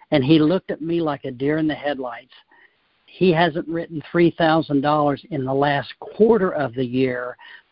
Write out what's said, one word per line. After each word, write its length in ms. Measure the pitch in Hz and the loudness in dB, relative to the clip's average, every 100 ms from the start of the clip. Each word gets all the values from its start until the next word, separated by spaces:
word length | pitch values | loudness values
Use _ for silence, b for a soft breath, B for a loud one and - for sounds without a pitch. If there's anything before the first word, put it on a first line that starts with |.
| B | B
and 120 | 151 | 0
he 160 | 131 160 | 4 6
looked 320 | 151 185 - | 6 2 -2
at 120 | 180 | -8
me 180 | 160 170 | -4 -2
like 240 | 156 139 | -2 -4
a 60 | 135 | -8
deer 260 | 123 139 156 | -6 -2 0
in 100 | 156 | -2
the 80 | |
headlights. 600 | 143 143 135 123 120 127 - _ b b b _ _ _ | -4 -6 -6 -8 -12 -20 -20 _ b b b _ _ _
He 240 | - 185 | 0 2
hasn't 380 | 160 175 151 156 | 4 2 0 -6
written 340 | 165 - 165 - | -8 -8 -10 -4
three 220 | 170 170 | 2 2
thousand 480 | - 165 160 151 143 | 4 2 2 0 0
dollars 440 | 147 151 147 135 - | 2 2 0 -2 -6
in 140 | 156 | -6
the 100 | 131 | -4
last 380 | 135 143 143 - - | 0 0 -2 -6 -14
quarter 520 | - - 220 226 185 | -14 0 4 4 2
of 220 | 147 131 | -2 -4
the 100 | 120 | -4
year, 520 | 123 123 131 123 123 - B B B | -4 0 -2 -2 -8 -12 B B B